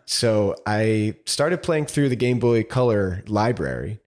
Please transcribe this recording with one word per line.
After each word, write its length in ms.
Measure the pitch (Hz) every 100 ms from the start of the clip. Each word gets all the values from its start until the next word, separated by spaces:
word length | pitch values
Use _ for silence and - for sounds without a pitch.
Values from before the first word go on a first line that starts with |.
| -
So 500 | - 120 107 98 - 104
I 500 | 107 110 107 107 - -
started 380 | - 151 175
playing 240 | - 156 147
through 220 | - 139
the 60 | 120
Game 240 | 123 123
Boy 240 | 120 117
Color 600 | 113 131 123 104 95 92 107
library 720 | 104 113 104 69 62 76 107